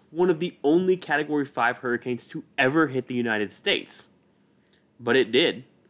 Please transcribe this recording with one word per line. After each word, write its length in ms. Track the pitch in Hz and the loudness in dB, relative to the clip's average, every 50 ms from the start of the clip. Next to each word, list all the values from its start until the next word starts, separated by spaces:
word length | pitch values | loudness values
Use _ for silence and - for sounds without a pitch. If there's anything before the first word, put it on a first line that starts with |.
| _ _ | _ _
one 200 | 151 160 180 185 | -2 0 2 2
of 120 | 170 151 | 2 0
the 160 | 180 180 - _ - | -2 -8 -6 _ 2
only 320 | 143 160 180 185 185 185 | 2 4 4 4 2 0
Category 480 | 180 - - 151 147 156 151 151 147 139 | 0 0 -2 -2 0 0 0 -2 -2 -2
five 320 | 131 - 131 117 120 123 | -4 -2 0 0 0 0
hurricanes 500 | - - 123 120 120 - 127 123 117 - | -2 -2 -2 -2 -2 -2 -4 -6 -6 -8
to 160 | - - 156 - _ - | -14 -14 -14 -14 _ -2
ever 300 | - 131 131 143 165 156 | 0 0 2 4 2 2
hit 200 | 135 131 131 127 | 2 0 -6 -6
the 80 | - 127 | -4 -4
United 380 | 120 117 117 107 104 104 98 - | -2 -2 0 0 -2 -2 -4 -6
States. 560 | - - 202 185 - - - - - - _ _ _ _ _ _ _ _ _ _ _ _ _ _ _ _ _ _ - | -8 -4 -2 -2 -2 -4 -10 -18 -20 -20 _ _ _ _ _ _ _ _ _ _ _ _ _ _ _ _ _ _ -8
But 160 | 120 117 120 | -2 2 2
it 160 | 131 120 107 | 2 2 4
did. 320 | 117 135 170 120 - 117 131 _ _ _ _ | 2 2 2 2 -2 -4 -12 _ _ _ _